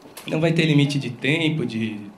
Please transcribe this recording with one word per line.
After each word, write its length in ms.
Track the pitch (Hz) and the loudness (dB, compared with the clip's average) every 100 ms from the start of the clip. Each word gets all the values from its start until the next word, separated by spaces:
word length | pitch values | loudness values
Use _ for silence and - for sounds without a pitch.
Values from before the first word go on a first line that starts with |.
| - - - | -20 -16 -6
não 140 | 160 | 0
vai 120 | 165 | 2
ter 120 | 160 | 2
limite 340 | 160 143 143 139 | 4 4 4 0
de 120 | 131 | -4
tempo, 560 | 120 135 160 160 156 117 | -4 -2 0 0 0 -4
de 320 | 113 110 104 101 | -4 -4 -6 -14